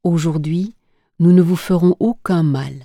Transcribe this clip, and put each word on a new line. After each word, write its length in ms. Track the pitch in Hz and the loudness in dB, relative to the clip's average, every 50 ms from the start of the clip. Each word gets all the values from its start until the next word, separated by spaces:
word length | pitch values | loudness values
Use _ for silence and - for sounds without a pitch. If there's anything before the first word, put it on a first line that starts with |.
| _ | _
Aujourd'hui, 720 | 180 170 165 151 165 151 156 147 151 160 175 190 214 - _ _ _ _ _ _ _ _ | -2 -2 0 -2 -2 -4 -4 -4 -4 -4 -4 -4 -6 -10 _ _ _ _ _ _ _ _
nous 160 | _ 165 175 180 | _ 4 4 6
ne 80 | 185 | 6
vous 140 | 175 165 180 | 4 2 0
ferons 400 | 165 - - 185 175 170 180 180 _ | -4 -2 -2 -2 2 2 0 0 _
aucun 440 | - 226 240 - - - 185 170 160 | -2 -4 -4 -6 -6 -4 -2 0 0
mal. 300 | 147 139 131 135 139 135 135 | 0 -2 -4 -6 -8 -12 -16